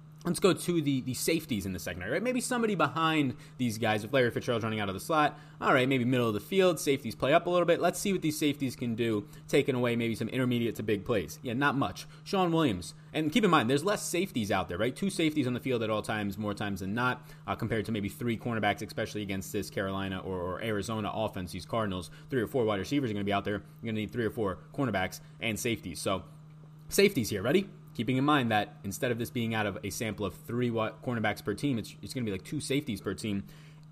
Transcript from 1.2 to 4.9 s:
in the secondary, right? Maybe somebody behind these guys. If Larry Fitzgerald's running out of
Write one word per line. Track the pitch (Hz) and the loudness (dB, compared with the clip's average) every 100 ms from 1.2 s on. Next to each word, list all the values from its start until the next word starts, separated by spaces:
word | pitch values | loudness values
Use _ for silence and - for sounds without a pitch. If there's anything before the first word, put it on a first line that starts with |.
| - 165 - 107 92 | 0 0 0 -2 -2
in | |
the | 90 | -4
secondary, | - 87 92 | -6 -6 -4
right? | 156 | -2
Maybe | 233 254 | 0 -2
somebody | - 247 226 190 | 0 0 0 2
behind | 147 165 160 156 135 - - - | 0 2 2 4 2 -2 -12 -4
these | 123 110 | -2 0
guys. | 110 107 | 2 2
If | 104 | 2
Larry | 139 120 | 4 4
Fitzgerald's | 120 120 117 | 2 0 0
running | 110 110 | 0 0
out | |
of | 101 | -2